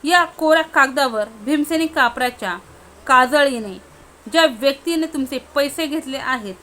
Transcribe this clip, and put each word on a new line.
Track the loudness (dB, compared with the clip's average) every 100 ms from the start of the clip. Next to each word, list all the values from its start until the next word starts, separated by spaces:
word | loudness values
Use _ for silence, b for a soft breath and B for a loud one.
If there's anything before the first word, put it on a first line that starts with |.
या | 2 2
कोऱ्या | 2 -2 2 4
कागदावर | 4 2 2 2 0 -2 -6 -8
भीमसेनी | -4 -2 0 -2 -2
कापराच्या | 0 0 0 -4 -4 -8 -8 -12 -20 -20 -20 2
काजळीने | 4 4 4 2 0 -8 -14 -18 -20 -20 -20 -2
ज्या | 2 2
व्यक्तीने | 2 -2 -2 -4 -2 -2
तुमचे | -4 -6 -6
पैसे | -6 -2 -2 -2 -4
घेतले | -4 -6 -8
आहेत | -6 -6 -6 -16